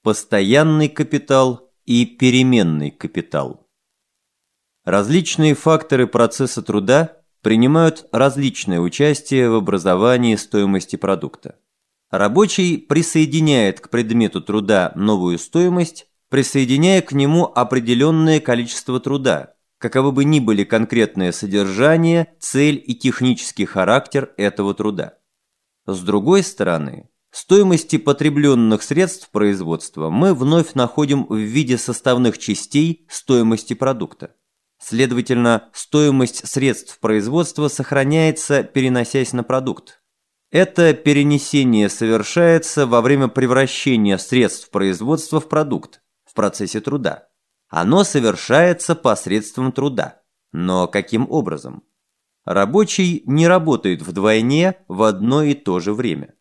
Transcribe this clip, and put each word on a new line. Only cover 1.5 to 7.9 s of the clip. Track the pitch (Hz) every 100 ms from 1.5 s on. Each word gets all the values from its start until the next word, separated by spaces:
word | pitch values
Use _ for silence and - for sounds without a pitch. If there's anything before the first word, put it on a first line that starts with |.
| 120 _ _
и | - 120
переменный | 117 - 127 127 127 120 87 76 73
капитал. | _ 80 87 82 73 65 - _ _ _ _ _ _ _ _ _ _ _ _
Различные | - 98 101 165 160 - 156
факторы | 143 160 156 - 131 120
процесса | 117 113 - 131 -
труда | 104 104 98 139 160 _ _ _
принимают | 107 110 123 160 165